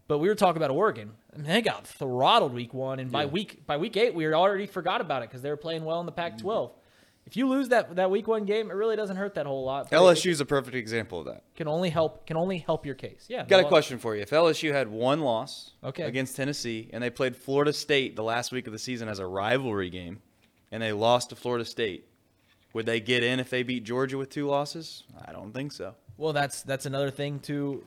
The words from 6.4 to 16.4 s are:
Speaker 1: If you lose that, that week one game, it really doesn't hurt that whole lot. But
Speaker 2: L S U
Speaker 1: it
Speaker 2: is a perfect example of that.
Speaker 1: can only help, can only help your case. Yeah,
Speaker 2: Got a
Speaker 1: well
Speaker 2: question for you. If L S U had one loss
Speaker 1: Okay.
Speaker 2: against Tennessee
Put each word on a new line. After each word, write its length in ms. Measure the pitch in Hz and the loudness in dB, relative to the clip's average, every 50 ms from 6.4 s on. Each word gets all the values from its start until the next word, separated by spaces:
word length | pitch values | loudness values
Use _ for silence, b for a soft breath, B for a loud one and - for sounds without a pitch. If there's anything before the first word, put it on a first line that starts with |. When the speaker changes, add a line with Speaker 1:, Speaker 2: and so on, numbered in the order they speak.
| 113 190 226 190 131 117 - _ b b b b b b b b b | -4 -2 -2 -2 -2 -4 -8 _ b b b b b b b b b
Speaker 1:
If 120 | - - 190 | -10 -2 0
you 100 | 269 262 | 2 2
lose 220 | 262 277 269 233 | 2 2 2 4
that, 260 | 247 220 185 - 170 | 4 2 2 2 0
that 160 | 180 190 185 | 2 2 4
week 160 | 190 226 220 220 | 2 2 2 2
one 160 | 226 220 208 | 0 0 2
game, 260 | 190 208 220 220 190 | 0 0 0 -2 -2
it 40 | 175 | -4
really 240 | 196 220 226 220 214 | -2 0 0 0 0
doesn't 180 | 214 190 190 | -2 -4 -4
hurt 200 | 185 202 196 - | -4 -6 -4 -4
that 100 | 165 143 | -4 -4
whole 180 | 143 135 135 131 | -4 -4 -4 -2
lot. 260 | 131 135 139 - - | -4 -4 -4 -4 2
But 60 | 139 | 6
Speaker 2:
L 140 | 160 185 180 | 10 10 10
S 160 | 170 170 180 | 10 8 6
U 40 | 180 | 2
Speaker 1:
it 40 | 170 | 2
Speaker 2:
is 80 | 143 | 2
a 40 | 139 | 0
perfect 300 | - 143 139 123 127 120 | 2 2 0 0 0 -6
example 440 | 127 107 110 113 117 104 85 92 85 | -6 -4 -2 -2 -2 -2 -2 -6 -8
of 60 | 71 62 | -8 -8
that. 160 | 58 - _ _ _ | -10 -12 _ _ _
Speaker 1:
can 140 | - 165 147 | -8 -6 -4
only 200 | 151 170 185 175 | -2 0 0 0
help, 360 | 151 170 160 156 - - - - | 2 2 0 0 0 -8 -10 -6
can 80 | 160 | -2
only 220 | 160 170 190 190 165 | -2 -2 -2 -2 -4
help 280 | - - 160 156 - | -2 -2 -2 -2 -2
your 100 | 143 131 | -8 -10
case. 300 | - - 104 - - - - | -10 -10 -14 -14 -16 -14 -10
Yeah, 160 | 240 240 170 | -8 -8 2
Speaker 2:
Got 160 | - 190 190 | 6 6 6
a 20 | 170 | 8
Speaker 1:
well 60 | 147 | 8
Speaker 2:
question 280 | 170 156 147 - 131 113 | 6 6 6 4 -4 -6
for 160 | - 113 107 | -4 -4 -2
you. 80 | 104 104 | -4 -4
If 100 | - 147 | 0 4
L 160 | 156 170 165 | 4 6 6
S 120 | 151 - | 4 2
U 120 | 160 151 143 | 0 0 0
had 160 | 139 127 107 | 0 0 -2
one 320 | 107 110 120 127 143 165 | -2 0 2 2 2 2
loss 500 | 156 127 113 110 127 - - - - - _ _ - | 2 0 0 0 -2 -6 -10 -16 -16 -18 _ _ -12
Speaker 1:
Okay. 180 | 131 135 - 165 | -10 -8 -6 -6
Speaker 2:
against 320 | 143 123 131 131 127 - | -4 -2 -2 -4 -4 -4
Tennessee 540 | - | -4